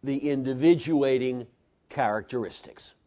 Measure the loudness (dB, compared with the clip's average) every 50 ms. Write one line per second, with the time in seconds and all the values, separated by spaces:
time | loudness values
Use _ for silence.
0 | -4 -4 -4 -2 0 0 0 0 0 -2 -2 4 6 6 6 6 4 0 0 2
1 | 4 4 2 2 2 0 -2 -4 -8 -12 _ _ _ _ _ _ _ _ -4 -2
2 | 0 0 0 -2 -4 -4 -4 -4 -4 -4 -8 -14 -16 -18 -18 -18 -20 -20 -20 _
3 | _